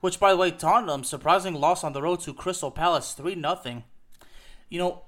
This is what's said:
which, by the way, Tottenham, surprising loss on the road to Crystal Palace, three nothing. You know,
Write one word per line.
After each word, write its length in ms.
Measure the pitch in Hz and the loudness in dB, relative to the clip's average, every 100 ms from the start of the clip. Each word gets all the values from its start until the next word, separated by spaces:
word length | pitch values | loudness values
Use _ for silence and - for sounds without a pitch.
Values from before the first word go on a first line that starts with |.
which, 200 | 185 180 | -4 4
by 100 | 196 | 6
the 60 | 185 | 6
way, 140 | 180 | 2
Tottenham, 540 | 175 160 226 190 139 | 0 2 2 2 -4
surprising 500 | 127 143 151 185 185 | -4 -2 2 2 2
loss 300 | 151 151 180 | 0 2 2
on 80 | 156 | -2
the 80 | 139 | -2
road 200 | 160 175 | -2 -2
to 120 | 151 | -4
Crystal 380 | - 185 180 139 | -8 -6 -4 -6
Palace, 420 | - 175 156 - | 0 2 2 -2
three 220 | - 165 | -8 -6
nothing. 500 | 185 151 180 123 120 - - - - - - - - - | -4 -4 -4 -6 -12 -14 -20 -20 -20 -20 -20 -20 -20 -10
You 80 | 170 | -4
know, 240 | 180 180 | -2 -4